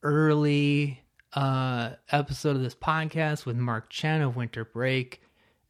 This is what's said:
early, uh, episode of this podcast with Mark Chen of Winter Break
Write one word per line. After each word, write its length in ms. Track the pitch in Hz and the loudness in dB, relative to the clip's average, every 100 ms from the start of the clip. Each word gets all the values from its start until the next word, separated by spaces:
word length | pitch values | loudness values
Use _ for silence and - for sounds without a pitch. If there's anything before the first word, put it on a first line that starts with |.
| 147 | 0
early, 920 | 151 156 151 147 143 143 143 143 127 _ _ _ | 4 4 4 4 4 4 2 0 -4 _ _ _
uh, 560 | 139 135 131 131 120 117 - - | -2 0 0 0 -2 -4 -8 -2
episode 440 | 147 143 131 151 139 | -2 -2 -4 -2 0
of 60 | |
this 120 | 127 | -2
podcast 720 | - - 156 156 160 156 151 - | -4 -2 -2 -2 -2 -2 -2 -4
with 100 | 120 | -2
Mark 320 | 123 110 - | -2 -4 -6
Chen 320 | - 156 156 | -6 0 2
of 160 | 139 123 | 0 -2
Winter 260 | 117 117 | -6 -6
Break 600 | 110 113 127 131 127 - _ _ _ _ | -8 -4 0 0 -2 -10 _ _ _ _